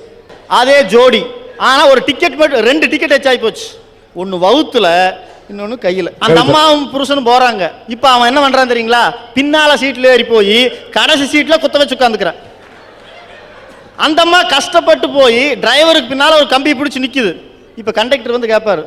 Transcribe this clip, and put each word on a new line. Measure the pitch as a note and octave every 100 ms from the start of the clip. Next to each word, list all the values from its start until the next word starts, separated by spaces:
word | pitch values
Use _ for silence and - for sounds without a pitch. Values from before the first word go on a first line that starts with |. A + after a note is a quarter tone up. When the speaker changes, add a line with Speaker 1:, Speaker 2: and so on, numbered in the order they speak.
| - - - - -
Speaker 1:
அதே | G3 B3+ C#4+
ஜோடி, | G#3+ A3+ B3+ A3+ E3+ - - -
ஆனா | G#3+ C4+ D#4
ஒரு | B3+ -
டிக்கெட் | C4 E4+
மட்டும், | C4+ D4+ C4+
ரெண்டு | G#3+ D4+ C#4+
டிக்கெட் | - D#4+
எச்சாயி | C#4 C4 B3
போச்சு. | A3 - - - - _ _ E3+
ஒண்ணு | F#3+ F3+ F#3
வவுத்துல, | C4+ D#4 B3 F3+ F3 F#3 F#3+ - - -
இன்னொன்னு | G3+ G#3 B3
கையில. | F#3 F#3 E3+ -
அந்த | A3 E3
Speaker 2:
கையில. |
Speaker 1:
அம்மாவும் | C4 D4+ D#4 D4 B3+
புருஷனும் | C4 C4+ C#4+ A#3
போறாங்க. | B3 B3+ G#3+ E3 - -
இப்ப | A#3 C#4
அவன் | B3 A#3+
என்ன | C#4 C#4
பண்றான் | C4 B3+
தெரியுங்களா? | A#3+ A3+ A#3+ F#3+ - -
பின்னால | B3+ C#4+ D#4 D4+ C4+
சீட்ல | C4+ B3
ஏறி | B3+ B3
போய் | A3+ A3+ G3+ A3 B3 - -
கடைசி | A3 B3 D#4
சீட்ல | C#4 D4+ C4+ D#4+
குத்த | C#4+ C#4+
வச்சு | C#4
உட்கார்ந்துக்கிறான். | A#3+ B3 G#3+ F3 - - - - - - - - - - - - - - - - -
அந்த | C4+ D#4+
அம்மா | E4+ F4+
கஷ்டப்பட்டு | F4 F4+ F#4 F4 D#4 D4 D4
போய் | C4+ C4 A#3 C#4+
டிரைவருக்கு | A3+ A3 C4+ E4 D#4+ A#3+
பின்னால | C4+ D4 D#4
ஒரு | C4
கம்பி | C4 D4
பிடிச்சு | B3+ C#4+ B3+
நிக்குது. | B3+ C4+ G#3 D3+ - - - -
இப்ப | A3
கண்டக்டர் | G3+ A#3 C4 A#3
வந்து | A#3+ A#3
கேட்பாரு, | G#3+ G#3+ F3